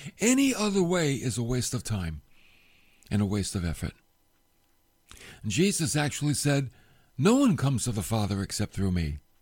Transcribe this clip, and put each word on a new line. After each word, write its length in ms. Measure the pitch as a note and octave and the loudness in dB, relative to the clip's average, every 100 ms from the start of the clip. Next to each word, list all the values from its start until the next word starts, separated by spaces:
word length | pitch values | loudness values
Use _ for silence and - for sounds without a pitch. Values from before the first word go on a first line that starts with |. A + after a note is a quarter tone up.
| - - | -16 0
Any 340 | G#3+ C4 C#4 | 2 4 2
other 280 | G#3 G#3 G3 | 2 0 2
way 320 | F3 F3+ D3 | 2 2 0
is 240 | C3 B2+ G#2+ | 0 -2 -4
a 60 | |
waste 320 | A#2 B2+ - - | -2 -2 -2 -4
of 80 | |
time 400 | - G#2 E2 D#2 _ - - - _ _ _ _ - | -4 -4 -4 -8 _ -20 -20 -20 _ _ _ _ -4
and 100 | G2+ | 0
a 40 | G2+ | 0
waste 280 | G#2 F#2 | 0 -2
of 100 | G2 | -4
effort. 300 | E2+ D#2 - - _ _ _ _ _ _ _ _ _ _ _ - - - | -4 -4 -8 -10 _ _ _ _ _ _ _ _ _ _ _ -20 -20 -10
And 80 | A2 | -4
Jesus 440 | A#2 G3 - C#3 D3+ | 2 2 2 0 0
actually 380 | D3 - D3 | -2 -2 -2
said, 380 | C#3+ D3 C#3 C3 - _ _ _ - | 0 0 0 -2 -10 _ _ _ 0
"No 160 | E3+ C4 | 4 6
one 200 | C4+ D3+ | 4 2
comes 280 | C3+ B2 | 0 0
to 80 | A#2+ | -2
the 100 | G#2+ | -4
Father 400 | - A2+ G2+ G2 | -2 -2 0 -2
except 320 | F#2+ - G#2 | -4 -4 -6
through 180 | - F#2+ | -2 0
me." 280 | F2+ D2+ D2 _ _ | 0 -2 -6 _ _